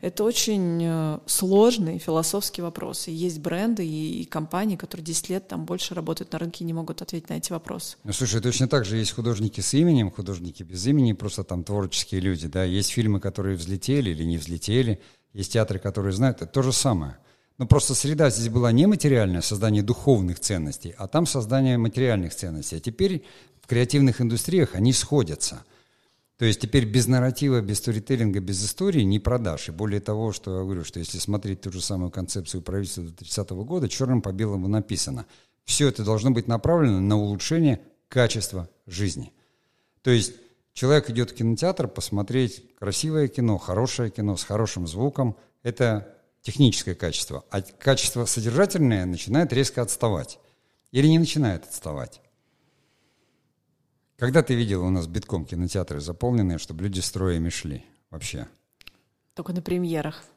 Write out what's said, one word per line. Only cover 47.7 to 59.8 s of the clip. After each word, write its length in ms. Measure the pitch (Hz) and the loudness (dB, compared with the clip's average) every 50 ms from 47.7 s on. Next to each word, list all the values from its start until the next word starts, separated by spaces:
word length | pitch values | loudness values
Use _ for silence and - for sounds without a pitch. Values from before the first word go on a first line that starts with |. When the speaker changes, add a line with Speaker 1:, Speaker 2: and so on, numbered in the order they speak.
| - _ - 139 135 131 - - - 120 120 | -14 _ 2 2 2 4 2 -2 -2 -2 -2
Speaker 2:
содержательное 800 | 104 - - 107 117 117 147 196 196 196 180 156 131 113 98 90 | -2 -2 -2 -2 -2 2 2 2 2 4 2 4 4 4 2 0
начинает 480 | 90 90 82 - - 107 147 170 147 - | -2 -4 -6 -4 0 2 2 2 2 2
резко 300 | 135 135 120 - - 120 | 0 0 0 0 -4 -4
отставать. 560 | 104 - - - 117 101 82 67 - - - _ _ _ _ _ _ _ _ _ _ | -4 -2 0 0 0 0 0 -4 -8 -12 -20 _ _ _ _ _ _ _ _ _ _
Или 160 | - 127 139 | 0 4 6
не 120 | 156 160 165 | 8 8 6
начинает 460 | 170 - - 151 147 113 92 85 - | 4 2 2 0 0 0 0 -2 -6
отставать. 580 | - - - - 82 76 69 65 - - - _ _ _ _ _ _ _ _ _ _ _ _ _ _ _ _ _ _ _ _ _ _ _ _ _ _ _ _ _ _ _ _ _ _ _ _ _ _ _ _ | -10 -14 -12 -8 -8 -6 -6 -8 -10 -12 -20 _ _ _ _ _ _ _ _ _ _ _ _ _ _ _ _ _ _ _ _ _ _ _ _ _ _ _ _ _ _ _ _ _ _ _ _ _ _ _ _
Когда 240 | 123 123 127 165 147 | 0 4 4 4 4
ты 120 | - 131 | 4 2
видела 300 | 117 120 107 98 92 90 | 2 2 2 2 2 2
у 60 | 90 | 2
нас 160 | 95 92 85 | 2 2 0
битком 380 | 82 87 98 87 - - 90 78 | -2 -4 -6 -6 -4 -4 -4 -4
кинотеатры 560 | - - 82 90 87 - 98 90 - 73 71 | -4 -4 -4 -4 -2 -2 -4 -4 -4 -6 -8
заполненные, 580 | 71 82 87 - - 120 127 117 101 92 87 76 | -6 -8 -6 -4 -2 0 2 4 2 2 0 -2
чтобы 240 | - - 80 80 90 | -6 -10 -10 -6 -6
люди 160 | 104 95 92 | -4 -4 -4
строями 480 | 92 - - 92 95 95 87 82 82 85 | -4 -4 -2 0 0 0 2 0 0 -2
шли 360 | 82 - - 80 71 - - _ _ _ _ _ | -4 -6 -8 -8 -10 -10 -12 _ _ _ _ _
вообще? 360 | - 80 - - - - - - _ _ _ _ _ _ - - _ _ _ _ _ _ _ _ _ | -16 -12 -12 -10 -10 -10 -12 -14 _ _ _ _ _ _ -20 -20 _ _ _ _ _ _ _ _ _
Speaker 1:
Только 180 | - 233 - 175 | -14 -10 -6 -6
на 100 | 180 156 | -6 -4
премьерах. 600 | - 180 180 | -2 -2 -2